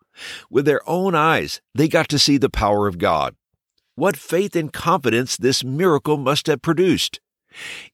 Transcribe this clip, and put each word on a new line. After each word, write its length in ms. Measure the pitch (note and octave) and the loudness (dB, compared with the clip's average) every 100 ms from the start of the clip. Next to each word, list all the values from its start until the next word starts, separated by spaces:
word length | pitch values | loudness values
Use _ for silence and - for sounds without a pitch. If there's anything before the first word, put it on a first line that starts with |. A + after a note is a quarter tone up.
| _ - - - - | _ -20 -18 -18 -2
With 160 | C3 D3 | 0 2
their 160 | C#3 - | 0 -2
own 240 | E3+ F#3+ | -2 0
eyes, 480 | E3+ D#3 C#3+ D2 - _ A#2 | 2 2 2 -2 -8 _ 0
they 120 | D#3 | 2
got 220 | E3 D#3 | 2 0
to 80 | C#3+ | 2
see 200 | - C#3+ | 2 4
the 120 | A#2+ | 2
power 380 | - G#2+ G#2 G#2 | 2 2 2 0
of 100 | F2 | 0
God. 380 | G2 D#2+ C2 - _ _ _ _ _ - | 0 2 -2 -6 _ _ _ _ _ -4
What 200 | F3 - | -2 -2
faith 380 | - E3 G3+ F3 | -2 -2 0 -2
and 160 | D3+ | -4
confidence 640 | - E3 F#3 C3 A2 B2+ - | -4 -2 0 2 0 -2 -2
this 300 | B2 C3 B2 | 0 0 -2
miracle 520 | C#3 F#3 C#3+ - D3+ | 0 2 2 0 -2
must 300 | C3 D3 - | 0 -2 -2
have 140 | C#3+ | -2
produced. 580 | - E3 F#3 G#2+ - - _ _ _ - - - - | -2 0 2 0 -2 -8 _ _ _ -18 -16 -16 -8